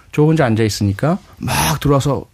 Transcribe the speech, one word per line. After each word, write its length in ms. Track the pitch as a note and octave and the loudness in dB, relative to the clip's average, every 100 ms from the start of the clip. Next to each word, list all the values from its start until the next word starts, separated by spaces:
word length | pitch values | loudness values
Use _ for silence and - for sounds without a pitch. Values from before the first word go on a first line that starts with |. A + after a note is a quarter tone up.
| _ | _
저 100 | - | 0
혼자 220 | D3+ D#3+ | 2 2
앉아 180 | B2 A2 | 2 2
있으니까 560 | A2 - G2+ G2 C#3+ G3 - - | 0 0 -2 0 -2 -2 -6 -12
막 420 | B2+ C#3+ D#3 D3 | -6 -4 -2 -2
들어와서 460 | C#3 C#3 C#3+ A2+ - | 2 2 0 -4 -8